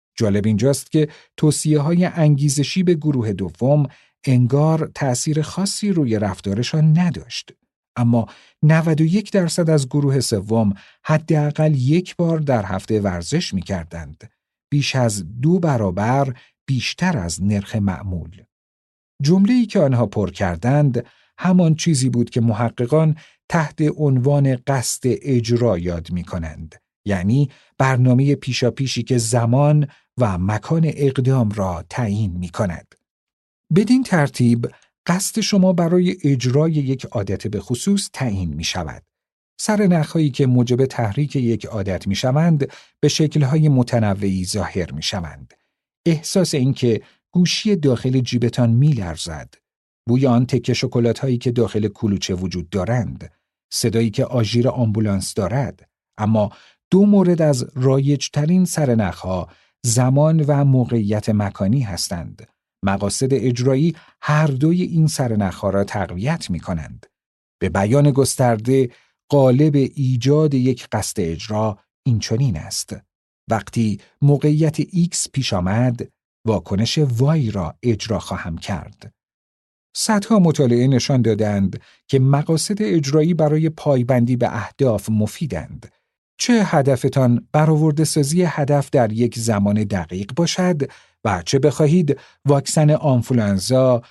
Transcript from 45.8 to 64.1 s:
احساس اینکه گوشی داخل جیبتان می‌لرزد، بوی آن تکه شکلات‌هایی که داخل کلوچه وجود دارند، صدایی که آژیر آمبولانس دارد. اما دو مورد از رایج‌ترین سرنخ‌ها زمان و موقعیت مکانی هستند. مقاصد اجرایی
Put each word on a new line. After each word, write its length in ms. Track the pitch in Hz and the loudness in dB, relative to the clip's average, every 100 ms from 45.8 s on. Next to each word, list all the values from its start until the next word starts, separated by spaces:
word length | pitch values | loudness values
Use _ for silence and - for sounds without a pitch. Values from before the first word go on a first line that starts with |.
| _ _ - | _ _ -2
احساس 480 | 156 - 196 175 | -2 0 0 0
اینکه 480 | 156 131 131 120 113 - _ _ | 2 0 2 0 0 -4 _ _
گوشی 460 | 180 180 - 214 196 | 0 2 0 0 0
داخل 440 | 143 120 127 131 | 2 0 0 0
جیبتان 500 | 123 123 117 - 120 | 0 0 0 0 2
می‌لرزد، 840 | 117 147 131 90 78 - 76 - _ _ _ _ _ - | 4 2 2 -4 -10 -10 -12 -14 _ _ _ _ _ -2
بوی 200 | 123 135 | 2 4
آن 200 | 120 127 | 4 2
تکه 280 | 131 - | 0 -2
شکلات‌هایی 640 | 120 127 123 117 113 135 120 | -2 -2 0 0 0 -2 -2
که 120 | 123 | -2
داخل 380 | 120 110 110 104 | 0 -2 -2 -4
کلوچه 460 | - 110 98 - | -2 -2 -2 -2
وجود 360 | 90 92 90 85 | -4 -4 -6 -6
دارند، 600 | 101 90 123 98 65 - - _ _ _ | -6 -2 -2 -4 -8 -16 -20 _ _ _
صدایی 380 | - 120 110 113 | -4 -2 0 0
که 140 | 104 | -2
آژیر 440 | 131 127 104 117 123 | -2 -2 0 0 0
آمبولانس 640 | 131 117 107 107 98 95 | 0 0 0 0 -2 -4
دارد. 540 | - 92 131 113 - _ _ _ - | -4 -4 -2 -6 -10 _ _ _ -6
اما 320 | 107 110 101 - - _ _ | 0 0 0 -4 -20 _ _
دو 160 | 185 208 | 4 6
مورد 360 | 202 180 170 | 4 4 2
از 240 | 156 131 120 | 2 0 -4
رایج‌ترین 880 | 143 131 135 139 139 - - 151 185 | -2 2 2 2 0 -2 -4 0 2
سرنخ‌ها 840 | 180 - 143 113 98 90 92 92 82 _ _ _ | 2 0 0 0 0 -4 -6 -6 -8 _ _ _
زمان 580 | 127 113 127 135 156 160 | -2 0 2 4 2 2
و 240 | 147 143 | 2 2
موقعیت 640 | 143 131 117 120 101 104 - | 2 2 2 0 0 -2 -2
مکانی 520 | 107 101 - 95 131 | -2 -2 -2 0 0
هستند. 680 | 113 95 - 87 - 98 - _ _ _ | -2 -6 -8 -8 -10 -16 -20 _ _ _
مقاصد 460 | 98 98 101 - 135 | -4 -2 -4 -4 -2
اجرایی 640 | 135 127 120 123 135 165 160 - | 0 -2 -2 0 0 0 -2 -12